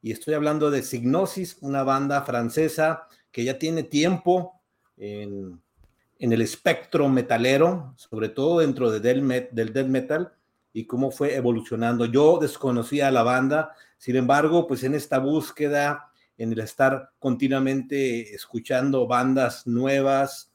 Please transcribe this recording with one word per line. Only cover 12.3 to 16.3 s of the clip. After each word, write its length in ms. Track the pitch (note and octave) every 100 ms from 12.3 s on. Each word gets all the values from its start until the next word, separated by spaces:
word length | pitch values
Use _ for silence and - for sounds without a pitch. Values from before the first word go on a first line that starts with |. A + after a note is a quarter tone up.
| E3+
desconocía 680 | D3+ - C3+ A#2+ A#2 C#3+ C#3
a 40 |
la 120 | C3
banda, 480 | A#2 B2+ C3 D3+ D3+ - _ _
sin 200 | - B2+
embargo, 500 | B2 C#3 D3+ E3+ E3+
pues 160 | B2
en 100 | C3
esta 260 | D3 - C3+
búsqueda, 920 | C3+ D#3 D3 - D3 C#3+ C#3+ D3 - _ _